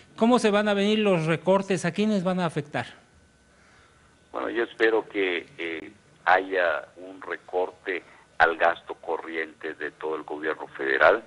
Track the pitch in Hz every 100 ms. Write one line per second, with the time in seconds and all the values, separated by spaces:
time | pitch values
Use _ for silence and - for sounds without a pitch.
0 | - - 226 247 214 202 214 202 202 214
1 | 208 175 160 160 185 196 196 180 170 180
2 | 214 208 180 185 170 151 139 135 - -
3 | _ _ _ _ _ _ _ - _ _
4 | _ _ _ 117 117 107 117 - 113 110
5 | 101 104 92 87 - - 85 80 76 -
6 | _ _ 87 92 95 95 85 73 - 87
7 | 92 95 92 82 - 90 90 - 101 87
8 | - - _ - 82 80 85 85 - -
9 | 87 78 78 82 80 73 80 76 76 -
10 | 78 78 73 76 78 76 67 - 67 67
11 | 78 110